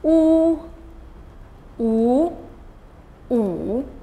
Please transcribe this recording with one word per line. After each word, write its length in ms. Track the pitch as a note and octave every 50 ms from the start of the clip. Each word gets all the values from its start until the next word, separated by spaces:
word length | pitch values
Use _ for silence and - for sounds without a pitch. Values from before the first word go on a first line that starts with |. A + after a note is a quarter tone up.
Wu, 560 | - D4+ D#4+ E4 D#4+ D#4+ D#4+ D#4+ D#4+ E4 E4 D#4 - - - - - - - - - - - - - - - - - - - - - - - -
wu, 540 | A#3 A3+ A3 A3+ A3+ A#3+ B3 C4+ D#4+ F4 E4 - - - - - - - - - - - - - - - - - - -
wu 540 | B3 A#3+ G#3+ G3 E3+ D3+ D#3+ F#3 G3+ A#3+ C#4+ - - -